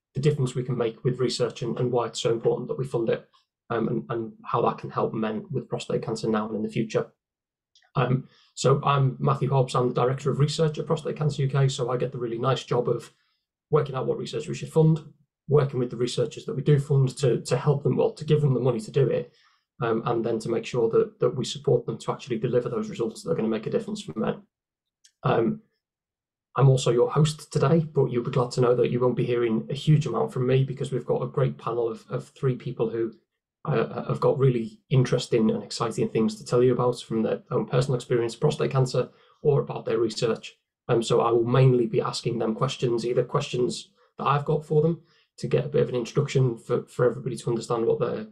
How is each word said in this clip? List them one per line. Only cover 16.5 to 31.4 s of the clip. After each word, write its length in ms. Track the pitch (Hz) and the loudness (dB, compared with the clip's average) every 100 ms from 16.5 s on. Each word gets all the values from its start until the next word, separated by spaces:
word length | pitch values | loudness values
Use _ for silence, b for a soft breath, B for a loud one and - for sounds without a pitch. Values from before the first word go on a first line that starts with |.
| 151 | -2
we 40 | |
do 160 | 143 143 | 4 4
fund 400 | - 135 127 - | 4 2 2 2
to, 240 | 127 110 | 0 0
to 140 | - - | 0 0
help 280 | 147 135 | 2 2
them, 120 | 123 - | 2 2
well, 140 | - | 0
to 140 | - | 0
give 160 | 151 147 | 2 4
them 120 | 143 | 4
the 60 | 123 | 2
money 220 | 127 110 | 0 -2
to 100 | - | -2
do 160 | 147 131 | 0 2
it, 260 | - - b b b _ - | 0 -4 b b b _ -4
um, 220 | 117 110 120 | -2 0 0
and 180 | 113 | -2
then 160 | 113 113 | 0 -2
to 80 | 120 | -2
make 180 | 113 - | -4 -4
sure 240 | 123 113 | 0 2
that, 300 | 113 - - | 2 2 0
that 160 | 123 127 | -2 0
we 80 | |
support 420 | 113 - - 120 - | -6 -4 0 0 0
them 100 | 110 | -8
to 140 | - | -8
actually 260 | - - 110 | -8 -6 -4
deliver 320 | 120 120 120 | 0 0 0
those 220 | 113 107 | -4 -6
results 320 | - 113 - | -4 -6 -6
that 80 | - | -6
are 60 | 120 | -2
gonna 100 | 110 | -2
make 220 | 107 - | -2 -2
a 20 | |
difference 320 | - - 110 | -4 -4 -10
for 160 | - 107 | -8 -6
men. 240 | - - - _ _ _ _ _ _ _ | -6 -8 -16 _ _ _ _ _ _ _
Um, 380 | - 117 113 - _ _ _ _ _ _ _ _ _ - | 0 2 0 -2 _ _ _ _ _ _ _ _ _ 4
I'm 120 | 135 | 6
also 220 | 131 127 | 6 4
your 220 | 120 120 | 2 4
host 400 | 147 156 - - | 4 2 0 -6
today, 340 | 147 135 165 - | 0 2 4 2
but 120 | 135 127 | 0 0
you'll 180 | 123 | 0
be 80 | 120 | -2
glad 180 | 131 120 | 0 0
to 80 | - | 2
know 140 | 120 | 4
that 160 | 123 113 | 4 2
you 80 | 123 | 2
won't 160 | 123 | 0
be 100 | 120 | 0
hearing 440 | 123 120 117 110 - | 0 0 0 0 -4
a 40 | |
huge 300 | 139 - 151 | -2 4 4
amount 280 | 117 113 113 | 2 -2 -2
from 160 | 127 127 | -2 2
me 160 | 131 | 2
because 260 | 135 131 135 | 0 -4 -6
we've 160 | 123 - | -4 -2
got 160 | 120 | -2
a 60 | - | -2
great 280 | - | -2